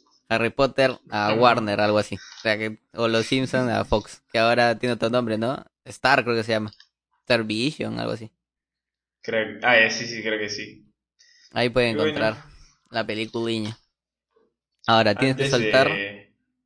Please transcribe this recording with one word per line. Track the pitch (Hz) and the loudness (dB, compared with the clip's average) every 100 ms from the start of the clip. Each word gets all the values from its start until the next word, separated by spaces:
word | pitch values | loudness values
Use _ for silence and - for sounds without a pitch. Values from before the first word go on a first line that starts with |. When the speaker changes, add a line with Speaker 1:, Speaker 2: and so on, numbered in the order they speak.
| _ _ - | _ _ -4
Speaker 1:
Harry | 113 113 | -2 0
Potter | - 135 - 131 117 - | 0 0 2 0 0 -6
a | 104 104 | -2 0
Speaker 2:
Ujú. | 110 | 4
Speaker 1:
Warner, | 120 117 107 104 | 4 4 2 0
algo | 104 104 | 2 2
así. | 101 98 | 0 -6
O | - - | -12 -6
sea, | 113 107 | -2 -2
que, | 110 107 _ | -4 -8 _
o | - 113 | -4 0
Los | 113 110 | 0 0
Simpson | 131 127 131 127 | 0 0 -2 0
a | 107 104 | -2 0
Fox, | 110 - - _ | -2 -2 -16 _
que | 117 | 0
ahora | 113 120 120 110 | 2 4 2 2
tiene | 123 | -2
otro | 113 113 | -2 0
nombre, | 123 113 107 | 0 0 -2
¿no? | 113 - - _ 123 | -2 -6 -10 _ -20
Star | - 127 139 | -4 2 2
creo | 117 117 | 2 -2
que | |
se | 113 | 0
llama. | 110 107 - _ _ _ _ | -2 -2 -10 _ _ _ _
Star | - 117 | 0 0
Vision, | 110 107 135 151 110 117 | 0 -2 -4 -4 -8 -6
algo | 113 | -6
así. | 113 110 _ _ _ _ _ _ _ _ _ | -8 -12 _ _ _ _ _ _ _ _ _
Speaker 2:
Creo... | - 113 104 104 | -6 -4 -4 -2
Ah, | 123 117 | 4 4
eh, | 113 | 4
sí, | 113 113 | 0 -8
sí, | 113 | -8
creo | 110 107 | -6 -4
que | 104 | -6
sí. | 101 107 - _ _ _ _ _ _ _ | -10 -14 -18 _ _ _ _ _ _ _
Speaker 1:
Ahí | 117 123 | -4 -2
pueden | 123 120 | 0 0
Speaker 2:
Y | 110 | 0
bueno. | 156 | -2
Speaker 1:
encontrar | 147 110 107 - - - _ _ | 0 -2 -4 -12 -20 -20 _ _
la | 117 110 | -6 -4
peliculiña. | 107 113 117 113 113 107 117 _ _ _ _ _ _ _ _ _ _ - | -4 -6 -4 -4 -4 -4 -10 _ _ _ _ _ _ _ _ _ _ 2
Ahora, | 113 107 | 4 4
tienes | 101 131 131 | 2 0 0
que | |
Speaker 2:
Antes | 135 123 | 0 0
Speaker 1:
soltar | 107 127 135 | 2 4 4
Speaker 2:
de | 101 101 101 - _ _ _ | 0 -6 -10 -20 _ _ _